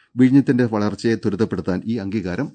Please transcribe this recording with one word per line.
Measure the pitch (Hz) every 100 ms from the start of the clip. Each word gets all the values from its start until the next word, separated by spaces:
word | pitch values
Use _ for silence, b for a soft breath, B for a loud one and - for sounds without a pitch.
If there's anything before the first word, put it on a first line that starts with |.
| _ 120
വിഴിഞ്ഞത്തിന്റെ | 127 139 131 123
വളർച്ചയെ | 120 107 104 98 117
ത്വരിതപ്പെടുത്താൻ | 113 107 98 110 92 82 92 107
ഈ | 117
അംഗീകാരം | 98 107 90 87 139